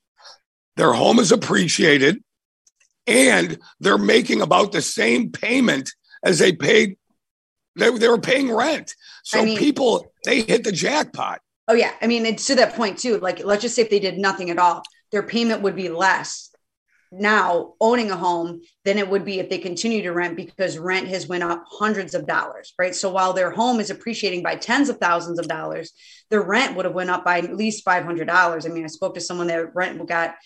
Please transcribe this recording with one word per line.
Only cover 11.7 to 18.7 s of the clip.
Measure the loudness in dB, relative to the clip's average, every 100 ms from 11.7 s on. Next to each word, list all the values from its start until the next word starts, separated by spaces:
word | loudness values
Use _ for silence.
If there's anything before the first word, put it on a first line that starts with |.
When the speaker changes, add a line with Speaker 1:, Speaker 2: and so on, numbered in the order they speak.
| 2
Speaker 2:
yeah. | 2 0
I | -2
mean, | 0 0
it's | -2 0
to | 2
that | 2 2
point, | -4 -4
too. | -4 -2
Like, | -2 -6 -2
let's | -2
just | -2 0
say |
if | 2
they | 2
did | 0 -2
nothing | -2 -2 -4
at | 2
all, | 2 2 -6 _ _
their | -6
payment | -2 -2 0 0
would | -2 -4
be | -6
less | 0 0 0 -2 -12 -16 _ _ _ _ _ _
now | -4 2 4 4 0 -2 0
owning | 2 2 0
a | -2
home | 0 0 -2 -8 -16